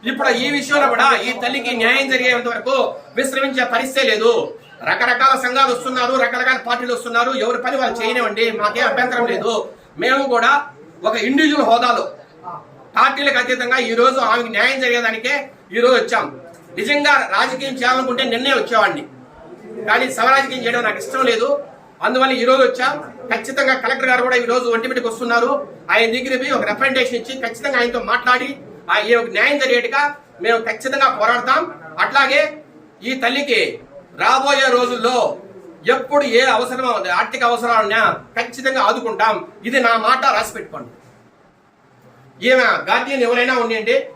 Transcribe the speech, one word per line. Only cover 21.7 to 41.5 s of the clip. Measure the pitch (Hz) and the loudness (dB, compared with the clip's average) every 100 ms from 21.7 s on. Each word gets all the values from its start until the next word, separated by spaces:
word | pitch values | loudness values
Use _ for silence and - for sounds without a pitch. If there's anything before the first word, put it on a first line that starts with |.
| - - - 185 | -18 -20 -6 -2
అందువల్ల | 254 262 247 | 0 0 2
ఈ | 240 | 2
రోజు | 262 247 | 4 4
వచ్చాం. | - 254 285 - - - | 2 -2 -4 -10 -16 -6
ఖచ్చితంగా | 226 - 269 262 254 | -6 -4 -2 0 0
కలెక్టర్ | 226 254 262 | -2 -2 0
గారు | 247 247 | 2 2
కూడా | 247 | 0
ఈ | 233 | 2
రోజు | 247 240 226 | 0 0 -2
ఒంటిమిటికి | 254 254 226 | -2 -4 -4
వస్తున్నారు. | 226 240 233 240 285 - - - | -6 0 2 2 -2 -6 -16 -2
ఆయన | 202 226 247 | 2 2 0
దగ్గర | 254 254 | -2 -4
పోయి | 277 254 | -2 -2
ఒక | 214 | -2
రిప్రజెంటేషన్ | 208 269 262 247 240 | 0 0 0 0 -2
ఇచ్చి | 226 262 233 | -6 -8 -8
ఖచ్చితంగా | 226 285 254 | -6 -2 0
ఆయనతో | 240 240 202 | 0 -2 -2
మాట్లాడి | 247 254 247 262 277 - - - | -2 2 0 0 -10 -16 -20 -2
ఆ, | 202 214 | -2 2
ఈ | 240 | 2
ఒక | 233 196 | 2 0
న్యాయం | 254 285 | 0 2
జరిగేట్టుగా | 262 247 233 269 294 285 - - | 2 0 0 0 -2 -4 -20 -6
మేము | 214 233 226 | 0 0 0
ఖచ్చితంగా | 214 262 269 277 - | -6 -4 2 2 2
పోరాడతాం. | 220 240 240 285 349 - - 165 | 2 2 2 0 0 -10 -16 -6
అట్లాగే | 214 277 269 285 311 - - - - - 214 | 0 2 4 2 0 -4 -20 -20 -20 -12 -6
ఈ | 262 | -2
తల్లికి | 233 269 285 214 160 - - - - - | -2 -2 0 0 0 -6 -16 -20 -20 -2
రాబోయే | 202 269 277 269 269 247 | 2 2 2 2 2 2
రోజుల్లో | 247 240 233 254 - - - - - - 170 | 0 0 0 0 0 -4 -14 -20 -20 -8 -2
ఎప్పుడు | 254 - 285 277 226 | 0 2 0 2 2
ఏ | 262 226 | 4 2
అవసరం, | 240 254 254 214 190 180 | 0 -2 -2 -2 -2 -2
ఆర్థిక | 226 254 240 | -2 0 0
అవసరాలు | 233 233 226 208 | 0 2 2 2
ఉన్నా | 220 226 - - 233 | 2 2 0 -6 -6
ఖచ్చితంగా | 247 - 262 262 208 | -6 -4 -2 0 0
ఆదుకుంటాం. | 247 233 202 214 208 - - 233 | 0 -4 0 0 0 -6 -12 -2
ఇది | 262 233 | 0 2
నా | 226 220 | 2 2
మాట, | 254 269 214 | 2 2 0
రాసి | 226 220 | -2 -8
పెట్టుకోండి. | - 156 120 - - - _ _ _ | -14 -14 -16 -20 -20 -20 _ _ _